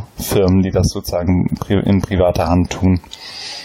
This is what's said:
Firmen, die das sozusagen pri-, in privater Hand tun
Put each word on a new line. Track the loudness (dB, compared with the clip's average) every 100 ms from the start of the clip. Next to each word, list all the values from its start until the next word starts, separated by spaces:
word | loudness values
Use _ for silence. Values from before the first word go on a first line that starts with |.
| -2 -10
Firmen, | -2 2 4 4
die | 2
das | 2 0
sozusagen | -2 -6 -4 0 0 0 -4
pri-, | -2 0 2
in | 0
privater | 0 2 2 2 2
Hand | 2 0
tun | 0 0 0 -2 -18 -18 -16 -14 -14